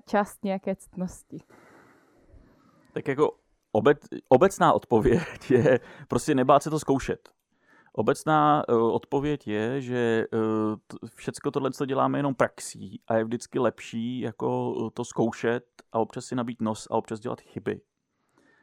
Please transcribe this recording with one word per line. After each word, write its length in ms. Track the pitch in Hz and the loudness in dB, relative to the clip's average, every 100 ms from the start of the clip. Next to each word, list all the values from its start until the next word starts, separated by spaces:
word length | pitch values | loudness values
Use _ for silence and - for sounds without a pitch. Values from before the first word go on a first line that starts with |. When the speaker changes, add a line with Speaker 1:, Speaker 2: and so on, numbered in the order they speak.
| - | 0
Speaker 1:
část 380 | 208 202 - | 0 0 -4
nějaké 320 | 196 190 202 190 | -6 -4 -4 -8
ctnosti? 640 | - - 180 - _ 160 - - - - _ _ _ _ _ - _ _ _ _ _ | -10 -10 -8 -10 _ -20 -20 -20 -20 -20 _ _ _ _ _ -20 _ _ _ _ _
Speaker 2:
Tak 140 | 127 139 | -8 -4
jako 300 | 135 147 - _ _ _ 107 | 0 0 -2 _ _ _ 2
obec-, 320 | 123 147 - - - | 4 2 -2 -14 4
obecná 440 | 127 190 - 165 | 6 6 4 4
odpověď 800 | - - 113 101 170 - - - | 2 2 2 4 2 -2 -12 2
je 280 | 123 - 123 - - 147 | 4 6 4 0 -18 -4
prostě 280 | 120 - 131 | -2 0 2
nebát 280 | 131 143 | 6 4
se 60 | 156 | 4
to 100 | 156 | -4
zkoušet. 500 | - 135 - - _ _ _ _ _ _ _ | 0 -2 -2 -8 _ _ _ _ _ _ _
Obecná, 720 | - 110 147 156 151 147 147 - | -2 0 0 2 4 4 4 2
eh, 40 | |
odpověď 760 | 113 113 - - 139 147 147 107 | 2 2 0 -2 -2 0 -4 -2
je, 340 | 104 110 139 | -2 -2 -4
že, 440 | 123 123 117 113 - | -4 -2 0 0 0
eh, 40 | 113 110 110 107 107 - | -2 0 0 -2 -4 -12
t-, 100 | - 120 - | -16 -16 -10
všecko 360 | - - 143 | -10 -8 -6
tohle, 200 | 139 135 | -4 -4
co 140 | - 135 | -4 -4
děláme, 340 | 135 131 139 | 0 0 0
jenom 160 | 143 127 | -4 0
praxí 680 | 120 - - 107 98 107 - | -2 -2 -16 -14 -16 -14 -2
a 80 | 113 | -2
je 80 | |
vždycky 360 | 113 120 - 139 | 0 -6 -6 -2
lepší 600 | 113 - - 113 117 127 | -2 -2 -10 -8 -6 -6
jako, 560 | 117 - 127 127 123 120 110 | -8 -6 -4 -2 -4 -4 -6
eh, 40 | |
to 120 | - 120 | -8 -6
zkoušet 600 | - 117 - 117 120 - - _ | -2 -2 0 -2 -2 -6 -20 _
a 80 | 113 | -4
občas 260 | 110 127 - | -4 -6 -8
si 100 | 127 | -6
nabít 260 | 117 117 | -6 -6
nos 260 | 110 107 - | -6 -6 -4
a 40 | 113 | -4
občas 240 | - 110 | -4 -10
dělat 220 | 120 117 | -8 -12
chyby, 400 | _ - 104 98 - _ _ _ _ _ _ _ | _ -10 -8 -8 -12 _ _ _ _ _ _ _